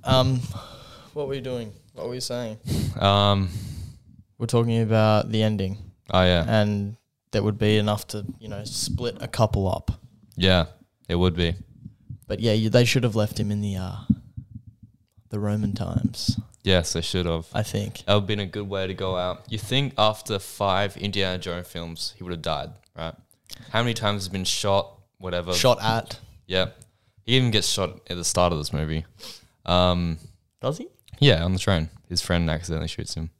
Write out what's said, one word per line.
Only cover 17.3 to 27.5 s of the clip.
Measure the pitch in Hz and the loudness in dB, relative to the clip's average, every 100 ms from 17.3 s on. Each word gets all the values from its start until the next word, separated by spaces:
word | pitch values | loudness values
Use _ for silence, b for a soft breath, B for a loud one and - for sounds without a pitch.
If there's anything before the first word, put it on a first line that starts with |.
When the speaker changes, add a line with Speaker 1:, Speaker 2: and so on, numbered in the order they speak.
| 82 80 | -2 -4
Speaker 1:
I | - | -4
think. | 107 101 104 - - | -2 -4 -6 -8 2
Speaker 2:
That | |
would | 104 | 2
have | 98 | 2
been | 104 | -4
a | 95 | -4
good | 104 101 | -6 -6
way | 98 95 | -4 -4
to | |
go | 92 95 92 | -4 -4 -2
out. | 92 87 - | -4 -6 -8
You | 110 | -8
think | 101 131 139 - | -2 0 0 2
after | 107 107 - 101 | 2 2 -4 -4
five | - - 101 95 101 - | -6 -2 0 2 0 -2
Indiana | 101 98 95 92 | -4 0 0 -2
Jones | 90 87 87 | -4 -8 -8
films, | 85 85 82 - - | -10 -10 -8 -10 -10
he | |
would | 90 | -8
have | 85 | -6
died, | 80 71 71 - _ - | -4 -4 -6 -16 _ -10
right? | 80 - _ _ _ - - | -10 -10 _ _ _ -20 -4
How | 110 | 0
many | 120 | 0
times | 117 104 101 | 0 -2 -2
has | 95 | -4
been | 95 | -4
shot, | 90 - 101 98 - - _ _ | -4 -2 2 2 0 -14 _ _
whatever? | 92 87 87 | -6 -6 -2
Speaker 1:
Shot | 90 - - | 2 4 4
at. | 110 113 - - - - - | 2 -2 -4 -16 -18 -20 -2
Speaker 2:
Yeah. | 92 90 - - _ _ _ | 0 0 -6 -20 _ _ _
He | - 131 | 2 2
even | 123 | 4